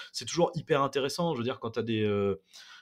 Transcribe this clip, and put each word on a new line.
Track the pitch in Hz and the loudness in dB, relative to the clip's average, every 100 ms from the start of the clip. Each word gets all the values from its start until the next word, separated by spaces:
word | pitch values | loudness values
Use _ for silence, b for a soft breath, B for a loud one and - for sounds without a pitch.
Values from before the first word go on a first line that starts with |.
| B | B
c'est | - | -10
toujours | 120 160 170 | -4 2 2
hyper | 156 - 147 | 0 0 2
intéressant. | 139 139 135 156 170 | 2 0 -2 0 0
Je | 131 | 0
veux | |
dire, | 117 120 | -2 -4
quand | 117 | -4
t'as | 117 | -4
des, | 110 110 | -2 0
euh, | 104 101 101 98 b b b b | 2 2 2 0 b b b b